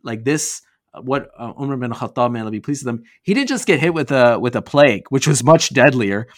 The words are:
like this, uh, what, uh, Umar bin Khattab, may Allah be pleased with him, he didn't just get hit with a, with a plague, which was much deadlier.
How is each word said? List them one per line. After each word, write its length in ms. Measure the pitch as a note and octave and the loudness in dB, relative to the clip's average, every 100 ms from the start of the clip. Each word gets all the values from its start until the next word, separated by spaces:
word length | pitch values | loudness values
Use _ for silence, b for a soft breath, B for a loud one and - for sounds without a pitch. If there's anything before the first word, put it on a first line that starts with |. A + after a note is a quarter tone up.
like 220 | - A2 | -12 -6
this, 360 | A#2+ D3+ - - _ _ _ | -2 -2 -4 -10 _ _ _
uh, 80 | - | -14
what, 300 | C3 C#3 - - | -6 -6 -6 -14
uh, 160 | A#2 - | -14 -8
Umar 200 | C#3 C3 | -8 -6
bin 120 | B2 | -6
Khattab, 400 | A2+ A2+ B2+ A#2+ | -6 -6 0 0
may 80 | A#2 | -2
Allah 100 | A2 | -6
be 100 | G#2+ | -8
pleased 240 | - C#3+ | -6 -6
with 100 | B2 | -6
him, 100 | A#2 b b | -8 b b
he 100 | - | -2
didn't 160 | A3+ C4 | -2 0
just 180 | B3+ - | -2 0
get 140 | D3+ | 2
hit 140 | E3+ | 2
with 180 | D#3+ C3+ | -2 0
a, 260 | C3+ A#2+ A2 | 4 4 4
with 180 | B2 A2+ | 0 -4
a 60 | |
plague, 440 | - C#3+ C#3+ G2+ - | 0 4 4 4 -2
which 180 | C3+ D3+ | -2 0
was 160 | C#3+ | 2
much 300 | B2 E3 - | 4 4 4
deadlier. 560 | C3 C#3 B2+ G2+ G2+ A#2 | 0 0 0 -2 -2 -6